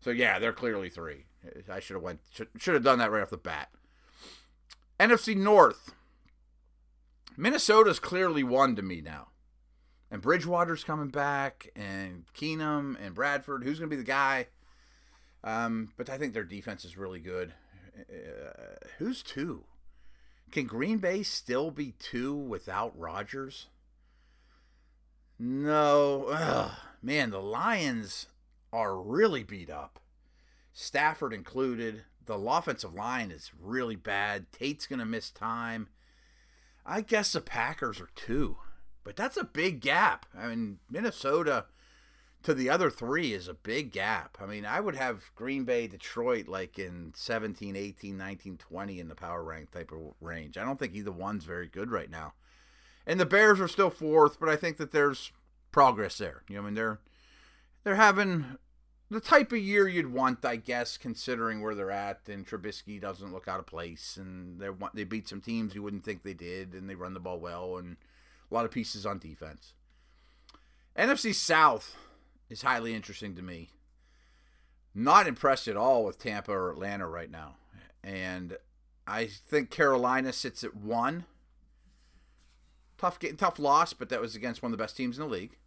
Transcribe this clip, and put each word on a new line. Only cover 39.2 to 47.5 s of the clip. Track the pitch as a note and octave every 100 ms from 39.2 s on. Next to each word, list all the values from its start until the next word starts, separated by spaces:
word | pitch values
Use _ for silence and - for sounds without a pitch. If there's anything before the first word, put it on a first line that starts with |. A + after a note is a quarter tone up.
| B3 -
a |
big | F4 C#3+ F3+ C#3+
gap. | C3+ E3 G3 - - -
I | A#2
mean, | A#2 A2 G2 -
Minnesota | C#3+ A3 - C3+ D#3+ D3+ B2 - _ _ _ _ _ _ _
to | -
the | C3 B2+
other | E3+ E3
three | - A#2+ D3+ D3+
is | G2 F2
a |
big | E2 G#2 B2+ C3+
gap. | F#2+ G2+ G2+ - -
I | G2
mean, | G#2+ G#2
I | D3
would | G#3 C3+
have | B2+ G#2 - -
Green | B2 C#3
Bay, | B2+ A#2+ A2+
Detroit, | G2 - A#2 A#2+ A#2 F#2
like, | F#2+ F#2 -
in | F#2 F2 E2
seventeen, | - - A2+ G#2+